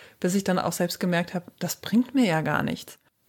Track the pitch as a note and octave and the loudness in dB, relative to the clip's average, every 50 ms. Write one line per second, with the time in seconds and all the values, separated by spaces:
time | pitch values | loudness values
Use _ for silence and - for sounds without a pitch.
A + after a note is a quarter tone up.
0 | - - - - - F3+ F3+ G3+ G3 - F#3 F3 - - E3+ - F3+ F3 - - | -20 -20 -10 -4 -2 0 0 2 2 2 0 0 0 -2 0 -2 -2 -2 -2 -2
1 | - F3+ F3 E3+ F3 - - F3+ - - - - - F3 - - - - - A3+ | -2 0 0 0 0 -2 -4 -8 -8 -8 -10 -8 -6 -6 -6 -6 -4 0 2 2
2 | B3+ - - C#4 B3 F#3+ D#3+ D#3+ D3+ D3 D3+ - - - - - - - - _ | 2 4 2 2 4 4 4 2 2 2 0 0 0 -2 -4 -6 -10 -16 -20 _
3 | _ _ _ _ _ | _ _ _ _ _